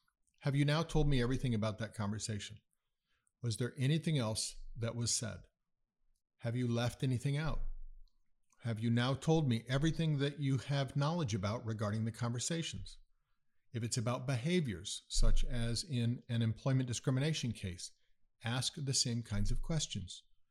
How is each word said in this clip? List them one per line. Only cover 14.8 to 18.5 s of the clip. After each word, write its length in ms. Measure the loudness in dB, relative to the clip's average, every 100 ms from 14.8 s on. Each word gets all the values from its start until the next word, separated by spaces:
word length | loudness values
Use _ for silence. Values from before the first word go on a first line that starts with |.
| -6 -10 0
such 340 | 6 10 10
as 400 | 8 2 0 -2
in 400 | -2 0 0 0 -2
an 140 | 0
employment 460 | 0 0 0 2 0
discrimination 640 | -2 -2 0 0 -2 -4
case, 380 | -4 -8 -8 -12 -16 _ _ _ _
ask 300 | -4